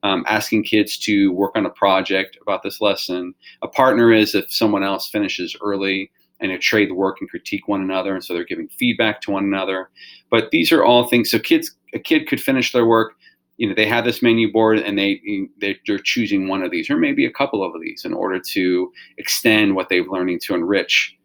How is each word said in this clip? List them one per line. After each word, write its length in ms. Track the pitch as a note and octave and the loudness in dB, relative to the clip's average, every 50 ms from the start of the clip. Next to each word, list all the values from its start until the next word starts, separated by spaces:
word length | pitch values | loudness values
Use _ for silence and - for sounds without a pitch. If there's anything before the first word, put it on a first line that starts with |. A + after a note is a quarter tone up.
um, 240 | - G2+ G2 F2 - - | 0 0 -2 -2 0 0
asking 340 | A2 G#2+ - - - A2 | 0 0 0 0 -2 -2
kids 360 | G2+ - - G#2+ G#2 - - - | 0 2 2 0 2 0 -4 -8
to 340 | - - G#2 G2+ G2 G2 | -4 0 2 4 4 2
work 240 | F2+ F2+ G2+ G2+ - | 2 0 -2 -2 0
on 80 | A2 F#2+ | -2 -2
a 60 | - | -2
project 640 | - - G2+ G2 F#2+ F#2+ F#2 - G2 F#2+ F#2+ - - _ | -2 2 2 4 4 2 0 0 -2 -2 -2 -4 -10 _
about 200 | _ - G2 F#2 | _ -4 -4 -4
this 200 | - G2+ - - | -4 -10 -6 -2
lesson. 520 | G#2+ G2+ F#2+ - - - F2+ F2+ F2+ F2+ F#2 _ _ - - _ | 0 0 0 0 -4 -6 -6 -6 -6 -8 -12 _ _ -20 -16 _
A 40 | - | -14
partner 460 | - - - C3 C3 A2 A#2 A#2 A#2 | -4 0 2 4 4 4 6 6 6
is 220 | A#2 A2 G#2+ G2+ - | 6 6 4 4 2
if 180 | G2+ F2+ - | -2 -2 -2
someone 320 | - - A#2 G#2+ G#2 G2 G2 | -2 0 2 2 2 0 0
else 240 | G2 G2 F#2+ - - | -2 -4 -4 -6 -6
finishes 480 | - G#2 G#2 F#2+ - - F2+ E2 - - | -4 -4 -2 -2 -4 -6 -8 -8 -8 -8
early 480 | G#2 G#2 G2+ G2 G2 G2 F#2+ F#2+ F#2+ - _ _ _ _ _ _ | -6 -4 -4 -2 -2 -2 -2 -4 -6 -8 _ _ _ _ _ _
and 140 | A2+ F#2+ | -6 -6
they 60 | F#2 F2+ | -6 -2
trade 320 | - - - G#2+ G2+ F#2 | -2 0 2 2 2 2
the 40 | F#2 | 0
work 220 | F2+ F#2+ F#2+ - - | -2 -2 -2 -2 -4
and 100 | F#2+ - | -12 -12
critique 360 | - F2 _ - - G2+ _ | -12 -14 _ -8 -8 -8 _
one 140 | - G2+ G2 | -4 -4 -4
another, 340 | G2 F#2+ F#2+ F#2+ F#2 G2 F#2+ | -2 -2 -2 -2 -2 -2 -4
and 80 | F#2 | -6
so 120 | - - F2 | -6 -6 -6
they're 100 | E2+ F2 | -6 -6
giving 240 | - F2+ E2+ E2 - | -6 -8 -10 -10 -12
feedback 540 | - - B2+ B2 A2+ G2 A2+ A2 G#2+ - | -6 -2 0 0 2 2 2 0 0 -2
to 80 | - - | -6 -6
one 140 | G2+ F#2+ G2 | -4 -2 0
another. 440 | G2 G2 G2 F#2+ F#2+ F#2+ F#2 F2+ _ _ _ - - - - _ _ | -2 0 -2 -2 -2 -4 -6 -6 _ _ _ -20 -20 -20 -20 _ _
But 200 | - A2+ G#2+ - | 2 2 2 2
these 200 | - E3+ E3 D#3 | 0 0 2 4
are 140 | E3 D3 - | 4 4 6
all 240 | - B2 B2 A#2+ - | 6 6 4 4 4
things, 220 | - A#2+ A2 - | 2 2 2 2
so 80 | - A2 | 0 -2
kids, 360 | - - E3 D#3+ D#3+ - _ _ _ - - | 2 2 2 2 2 -4 _ _ _ -12 -12
a 40 | G#2+ | -10
kid 300 | - - D#3+ D#3 D#3 - | -2 0 0 0 2 0
could 140 | C#3 A2+ | -4 -4
finish 300 | - - C3+ B2+ A#2 - | -2 -2 0 0 0 0
their 140 | - B2 A#2 | 2 2 4
work, 280 | A2+ A2+ A2+ A2 - _ _ _ - _ _ _ _ _ | 4 4 4 2 0 _ _ _ -20 _ _ _ _ _
you 100 | - A#2 | -4 -4
know, 80 | G#2 F2+ | -2 0
they 120 | G#2+ G#2+ | 0 0
have 180 | G#2+ A#2 A#2+ A#2 | 2 2 0 0
this 180 | A#2+ A2+ - | 0 -2 2
menu 300 | C3 A#2+ A2+ A#2 A2+ G#2 | 2 4 4 4 2 2
board 260 | G2 A2+ A2+ A2 A2 G#2+ | 2 2 4 4 4 2
and 180 | - G2+ G2+ G2+ | 0 -2 -2 0
they, 220 | G2 G2 G2 - _ G2+ G#2 F#2+ G2 - _ _ | 0 0 -2 -2 _ -8 -6 -6 -6 -8 _ _
they, 180 | G2+ G2+ F#2+ - _ | -6 -6 -6 -6 _
they're 120 | - G2+ F#2+ | -4 -4 -4
choosing 480 | - - - B2 A2+ F#2+ G2+ G2 F#2+ | -2 -4 -2 -2 -2 0 0 -2 0
one 160 | F#2+ F#2+ F#2+ | -2 -2 -4
of 80 | F#2 F2 | -4 -4
these 200 | F2+ E2+ D#2 - | -4 -6 -2 -2
or 80 | C#3+ D#3+ | 0 0
maybe 260 | - C#3+ C3+ - C3+ | 0 0 0 0 0
a 80 | B2+ | -2
couple 320 | - - C#3+ - - G#2 F#2+ | 0 -2 -2 -2 0 -4 -4
of 80 | F2 D#2+ E2 | -4 -6 -10
these 220 | E2 D#2 - - - | -12 -12 -14 -12 -10
in 80 | - | -8
order 260 | E2+ E2 F#2 F#2+ F#2 F#2 | -6 -4 -4 -4 -4 -6
to 540 | - - - G2+ F#2 F2+ F2+ F2+ F#2 F2+ _ - - - _ | -6 -6 -2 0 0 2 2 0 -2 -4 _ -20 -20 -20 _
extend 580 | - - - - - - A#2 A2 G#2+ G#2+ G2+ F#2+ | -12 -6 -4 -4 0 2 2 4 4 4 2 0
what 140 | F#2+ F#2 - | -2 -2 0
they're 160 | F#2+ F2+ E2+ | 0 0 0
learning, 360 | F#2 F#2+ F#2 F2+ F2+ F2 E2+ | -2 -4 -4 -2 -2 -4 -4
to 140 | - - G2 | -4 -4 -4
enrich 640 | F2 E2+ F2+ G#2 G2 F2 - - - - - _ _ | -2 0 0 0 0 0 0 0 0 0 -2 _ _